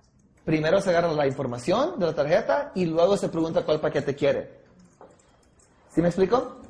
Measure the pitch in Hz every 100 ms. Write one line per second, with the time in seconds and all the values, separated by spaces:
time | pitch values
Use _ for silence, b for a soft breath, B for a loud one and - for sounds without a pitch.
0 | _ _ _ _ - 160 156 190 190 170
1 | 170 151 143 131 131 120 139 208 311 339
2 | 170 156 143 185 - 277 277 190 175 160
3 | 175 196 - 165 165 170 165 151 156 151
4 | 135 135 143 123 - - _ _ - _
5 | - - _ _ _ _ _ _ _ -
6 | 175 170 190 240 294 - -